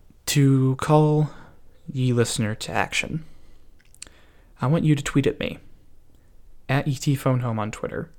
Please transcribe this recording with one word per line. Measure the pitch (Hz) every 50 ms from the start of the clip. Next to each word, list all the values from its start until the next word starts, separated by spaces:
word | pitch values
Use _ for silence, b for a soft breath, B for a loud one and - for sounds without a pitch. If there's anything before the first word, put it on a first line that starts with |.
| _ - - - _
to | - - 147 139 135 135 131 131 131 131
call | - - - 151 151 151 151 151 151 147 139 B B B B B B B B B B - 160
ye | 139 131 127 123 120
listener | 120 113 - - - 110 104 107
to | - - -
action. | - 104 - - - - - - - 160 160 b b b b b b b b b - - _ - - - B B B B B B B B B B B -
I | 127
want | 127 160 170 -
you | 151 147
to | 139 -
tweet | - - 143 135
at | 143 - -
me, | - - - - - - - - - - - - - - - - _ - - - - - - - - -
at | 135 143 -
E | 151 131
T | - - 151 135
Phone | - - 135 127 120
Home | 123 120 113 110
on | 104 110
Twitter, | - - - - - - 175 - -